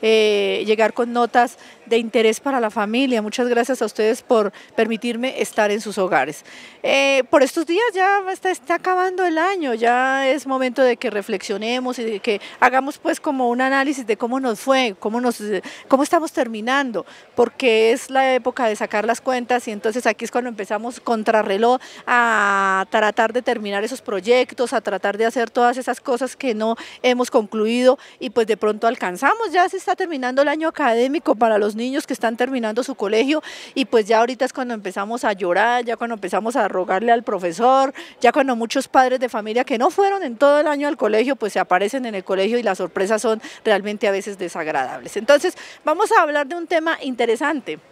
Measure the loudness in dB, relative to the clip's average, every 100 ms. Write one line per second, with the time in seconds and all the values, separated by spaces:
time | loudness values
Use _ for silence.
0 | 4 4 4 2 0 -2 0 2 2 0
1 | -2 0 2 4 2 -2 -20 -20 -2 -2
2 | 0 2 2 2 -2 -2 -2 -2 -2 0
3 | 0 0 -2 -2 0 0 0 -2 -4 0
4 | 0 0 2 2 2 -4 -10 -2 0 0
5 | -4 -4 -4 -4 -4 0 0 0 -4 -4
6 | 0 2 0 -6 -16 -20 -20 -8 0 2
7 | 2 2 4 4 4 0 -2 0 0 0
8 | 2 2 -2 -4 -4 -4 -4 -4 0 0
9 | 0 0 -2 0 0 -2 -2 0 2 2
10 | 2 0 0 0 -2 -2 -2 2 2 2
11 | -2 -4 -4 -6 -4 -6 -4 -4 -4 -6
12 | -6 -6 -2 -4 -4 0 2 2 -2 -6
13 | -4 -2 -2 0 0 0 0 2 0 -2
14 | -2 -2 -2 -2 -2 -4 2 2 2 -2
15 | -4 -2 -2 -2 -4 -6 -6 -16 0 2
16 | 4 0 0 -4 -4 -4 -2 0 0 -4
17 | -8 -18 -16 0 0 2 2 4 4 2
18 | 0 2 2 2 0 -2 -2 -2 -2 -2
19 | 0 -2 0 -2 0 -2 -2 -6 -4 -2
20 | -2 -2 -4 -4 -6 -8 -6 -6 -6 -10
21 | -4 -2 2 0 2 0 2 2 -2 -18
22 | 0 2 4 2 2 2 2 0 0 2
23 | 2 2 0 0 -2 -4 -2 -4 -4 -8
24 | -6 -6 2 2 2 -2 -2 -2 -2 -2
25 | -2 0 0 0 -2 2 2 2 -4 -6
26 | -2 -2 -2 -4 -4 -2 -2 -2 -8 -2
27 | 0 2 2 0 0 -2 0 4 4 4
28 | -2 -10 -4 -2 0 0 0 0 0 0
29 | -4 0 0 2 0 2 0 0 -4 -4
30 | -2 -4 -4 0 0 0 -4 0 0 2
31 | 2 0 0 2 4 4 0 -2 -4 -4
32 | -4 -4 -4 -2 -2 -2 -4 -4 -6 -4
33 | 0 2 2 0 -4 -16 -10 -6 0 2
34 | 4 4 2 0 -4 -4 -6 -6 -8 -6
35 | -6 -4 -2 -2 0 2 2 2 -2 -6
36 | -6 -6 -4 -2 -2 0 0 0 -2 0
37 | 2 2 2 -4 -4 0 4 4 2 -2
38 | -18 2 2 4 0 0 -2 -4 0 2
39 | 4 2 -2 -4 -4 -2 0 0 0 2
40 | 0 0 -4 2 4 4 2 0 -2 0
41 | 0 2 2 0 -2 -2 2 2 2 -4
42 | -6 -8 -4 -2 0 0 -2 -2 -4 -2
43 | 0 0 0 -2 -4 -8 0 2 0 -2
44 | 0 -2 -4 -8 -8 -6 -4 -2 -2 -6
45 | -8 -10 2 2 2 -6 -16 -10 -4 -2
46 | 2 4 2 0 -2 -6 -2 -2 0 -4
47 | -6 -2 0 0 0 -4 -6 -12 _